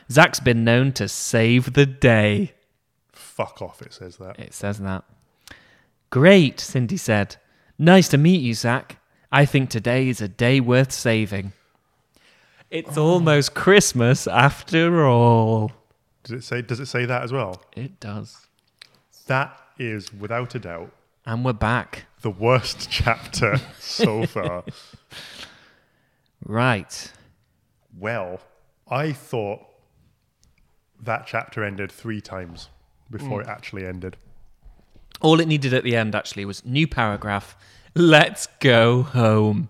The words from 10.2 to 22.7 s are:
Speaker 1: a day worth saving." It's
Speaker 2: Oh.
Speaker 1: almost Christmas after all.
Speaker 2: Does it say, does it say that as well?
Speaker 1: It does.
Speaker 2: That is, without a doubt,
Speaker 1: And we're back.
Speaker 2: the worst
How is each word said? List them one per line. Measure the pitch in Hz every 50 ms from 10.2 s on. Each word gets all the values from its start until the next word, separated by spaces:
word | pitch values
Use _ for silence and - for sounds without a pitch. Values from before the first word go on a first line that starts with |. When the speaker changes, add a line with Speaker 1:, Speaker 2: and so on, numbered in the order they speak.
Speaker 1:
a | 110 98
day | 92 - 120 120 135 135
worth | 123 117 123 127 135 131
saving." | - - - 120 113 110 110 95 101 98 95 98 - _ _ _ _ _ _ _ _ _ _ _ _ _ _ _ _ _ _ _ _ _ _ _
It's | - 160 165 - 147 156
Speaker 2:
Oh. | 151 160 180
Speaker 1:
almost | 175 170 160 151 147 139 - -
Christmas | - - 185 196 208 - - - 123 120 120 123 - - -
after | 90 120 123 143 - - - - 180 165 165 170 175 170 151
all. | 135 123 120 120 117 117 113 110 110 113 113 107 104 - _ _ _ _ _ _ _ _ _ _
Speaker 2:
Does | -
it | 113 131 117
say, | - 127 123
does | 120 101 127 113
it | 139 123
say | - 123 123
that | 120 127 123 127
as | 117
well? | 127 135 117 95 92 90 _ _ _
Speaker 1:
It | - 120 139 196 _
does. | - 107 101 107 107 110 - _ _ _ _ _ _ _ _ _ - _ _ _ _ _ _ _ _ -
Speaker 2:
That | 135 131 143 139 - - _ _ _ -
is, | 131 117 107 104 95 - 107
without | 101 104 101 113 120 123 120 -
a | 123
doubt, | 95 90 85 82 87 - _ _ _ _ _ _ _
Speaker 1:
And | - 113 117 123
we're | 127 120
back. | 104 - 107 120 123 95 - - - - _ _ _
Speaker 2:
the | - 113
worst | 98 90 107 117 131 123 - -